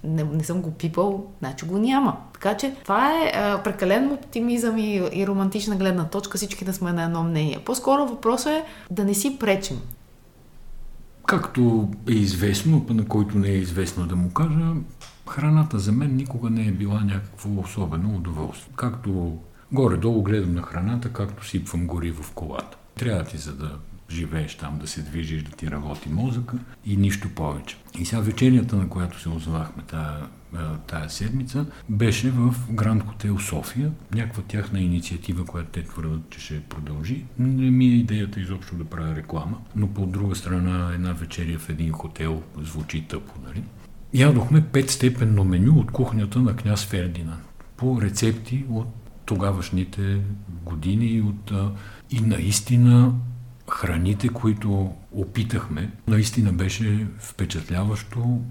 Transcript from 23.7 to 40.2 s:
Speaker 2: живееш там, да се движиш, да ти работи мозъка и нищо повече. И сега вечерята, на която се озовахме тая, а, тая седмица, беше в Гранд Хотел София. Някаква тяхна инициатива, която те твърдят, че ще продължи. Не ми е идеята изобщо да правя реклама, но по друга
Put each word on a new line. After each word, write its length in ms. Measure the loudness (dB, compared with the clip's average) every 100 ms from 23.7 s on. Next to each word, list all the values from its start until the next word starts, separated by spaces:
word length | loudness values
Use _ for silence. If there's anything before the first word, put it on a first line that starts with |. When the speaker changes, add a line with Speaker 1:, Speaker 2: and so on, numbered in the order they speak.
| -10 -14 -18 -10
Speaker 2:
живееш 460 | -6 -4 -4 -4 -8
там, 240 | -8 -8
да 80 | -8
се 140 | -10
движиш, 420 | -8 -6 -4 -6
да 80 | -6
ти 200 | -8 -8
работи 380 | -6 -6 -8 -4
мозъка 480 | -2 0 -2 -4 -8 -10 -12 -2
и 120 | 2
нищо 320 | 2 2 -6
повече. 480 | -4 -4 -4 -10 -16 -14 -8
И 60 | -2
сега 160 | 0
вечерята, 540 | 0 4 6 6 4 0
на 140 | 0
която 320 | -2 -4 -4
се 80 | -6
озовахме 540 | -6 -4 -4 -4 -10
тая, 340 | -10 -6 -6 -6 -10 -14 -12 -8
а, 200 | -6 -6
тая 320 | -6 -8 -8
седмица, 560 | -4 -2 -2 -2 -2 -4 -8 -4
беше 420 | 2 2 4 2
в 240 | 4 2 2 -2
Гранд 340 | 0 2 2
Хотел 360 | 0 -4 -2 -2
София. 520 | -2 -6 -4 -2 -2 -2 -4 -2
Някаква 280 | -2 -6
тяхна 360 | -4 -4 -2 0
инициатива, 640 | 2 0 -2 -8 -4 -4 -4
която 240 | -6 -8
те 120 | -8
твърдят, 460 | -8 -6 -4 -4 -6
че 100 | -16
ще 220 | -10 -10
продължи. 640 | -8 -10 -8 -6 -4 -6 -6 0
Не 320 | 2 4 6
ми 140 | 8 8
е 100 | 6
идеята 440 | 4 0 -2 -4
изобщо 360 | -6 -6 -6 -8
да 100 | -6
правя 300 | -4 -4 -4
реклама, 420 | -4 -6 -4 -8 -6 -2
но 120 | -2
по 180 | 0 -2
друга 300 | 0